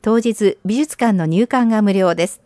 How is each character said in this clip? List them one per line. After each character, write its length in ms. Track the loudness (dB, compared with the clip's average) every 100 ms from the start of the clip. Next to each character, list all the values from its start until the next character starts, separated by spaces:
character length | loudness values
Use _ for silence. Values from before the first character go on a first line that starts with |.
当 160 | 0 0
日、 400 | 0 0 -2 -2 -4
美 80 |
術 240 | -4 -4 -2
館 160 | 0
の 100 | 0
入 220 | 0 0 0
館 240 | 0 0
が 100 | 2
無 140 | 2
料 200 | 2 0
で 120 | 0 -4
す。 160 | -6